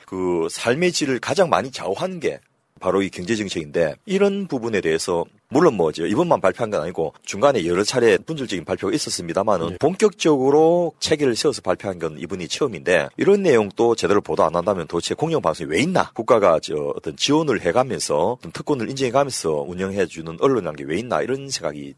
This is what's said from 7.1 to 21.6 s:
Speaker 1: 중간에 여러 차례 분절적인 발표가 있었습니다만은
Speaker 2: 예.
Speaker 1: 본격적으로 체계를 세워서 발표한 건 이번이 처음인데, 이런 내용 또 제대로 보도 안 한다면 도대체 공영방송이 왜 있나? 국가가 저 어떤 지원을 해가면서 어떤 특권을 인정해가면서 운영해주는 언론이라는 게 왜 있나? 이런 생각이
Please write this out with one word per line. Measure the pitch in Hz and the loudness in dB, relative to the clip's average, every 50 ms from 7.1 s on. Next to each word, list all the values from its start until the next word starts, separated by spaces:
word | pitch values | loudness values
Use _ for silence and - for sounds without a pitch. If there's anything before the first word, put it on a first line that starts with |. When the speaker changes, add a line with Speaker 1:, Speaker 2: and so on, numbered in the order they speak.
| - - _ | -6 -12 _
Speaker 1:
중간에 | - - 98 113 143 139 113 82 | -10 -4 2 2 4 4 2 0
여러 | 82 87 90 104 | 0 2 2 0
차례 | - - 131 120 113 98 | 0 2 4 4 6 4
분절적인 | 87 101 - 165 151 131 113 202 170 156 | 4 2 -4 -8 -8 -6 -6 -6 -6 -4
발표가 | - 92 90 - 95 123 | -4 -6 -4 -2 -2 -2
있었습니다만은 | 151 - 120 - - 90 82 82 87 101 110 104 87 82 82 90 | -2 -2 -4 -6 -6 -6 -4 -2 -2 0 2 0 0 0 -4 -4
Speaker 2:
예. | |
Speaker 1:
본격적으로 | 87 - 151 190 - 226 208 - _ - 170 151 135 127 135 143 151 160 160 175 175 175 165 - _ | 0 0 -2 2 2 2 2 2 _ 2 2 4 4 4 4 6 6 6 6 4 2 0 -2 -4 _
체계를 | - - 160 147 147 131 117 | -2 -2 0 2 2 0 0
세워서 | - - 156 120 - | 0 0 -2 -2 -2
발표한 | - - 90 - - 104 92 87 | -2 -2 -2 -2 -2 -8 -6 -4
건 | 80 80 76 71 | -6 -8 -6 -8
이번이 | 71 80 92 95 87 73 | -10 -8 -8 -8 -6 -8
처음인데, | - - 156 135 107 78 67 76 90 82 71 67 - - | -4 -2 -2 -4 -4 -4 0 2 2 2 2 0 -4 0
이런 | - 156 202 208 196 | 2 4 4 4 4
내용 | 175 131 113 107 98 - | 4 4 4 4 2 0
또 | - 120 117 113 | 2 2 2 4
제대로 | - - 85 101 101 - | 2 2 2 2 2 2
보도 | - 80 - 95 | 0 2 2 2
안 | 80 80 | 2 2
한다면 | 87 87 98 101 92 80 73 | 0 0 0 0 -2 -2 -4
도대체 | - 85 - - - | -4 -4 -4 -4 -4
공영방송이 | - 147 165 165 139 98 85 78 - 85 69 | -2 -2 -2 -2 0 0 0 -2 -2 -6 -2
왜 | 76 92 | 0 0
있나? | 127 180 185 139 - - _ | 0 2 0 0 -2 -2 _
국가가 | - 113 - 127 113 101 90 82 76 | -8 2 4 4 6 6 4 4 4
저 | - - 80 76 73 71 69 | 0 -4 -4 -4 -4 -4 -6
어떤 | - - 82 73 | -6 -8 -10 -6
지원을 | 69 - - 143 156 165 147 120 90 | -4 0 2 2 2 2 0 -2 0
해가면서 | 87 87 82 117 131 135 104 78 - - 76 73 82 101 123 - | 0 0 2 2 0 0 -2 -6 -4 -2 0 0 0 0 -2 -4
어떤 | - 85 | -10 -14
특권을 | - - - - 151 127 110 98 | -12 -12 -4 -4 -2 -2 -2 -6
인정해가면서 | 135 135 135 123 113 135 143 139 - - - 82 78 73 71 78 | -4 -2 -2 0 2 0 0 0 -4 -4 -2 -2 -2 -2 -4 -6
운영해주는 | 87 90 95 98 98 101 92 85 - 85 78 80 82 87 | -6 -6 -6 -4 0 -2 -2 -2 -4 -10 -10 -10 -4 0
언론이라는 | - 139 135 117 90 82 73 | 2 2 2 2 0 -4 -8
게 | - 71 | -8 -6
왜 | 67 78 92 | -4 -4 -4
있나? | 120 127 98 78 73 | -2 -2 -2 -2 0
이런 | - 131 135 139 139 | -2 -4 -6 -6 -10
생각이 | 131 - | -10 -6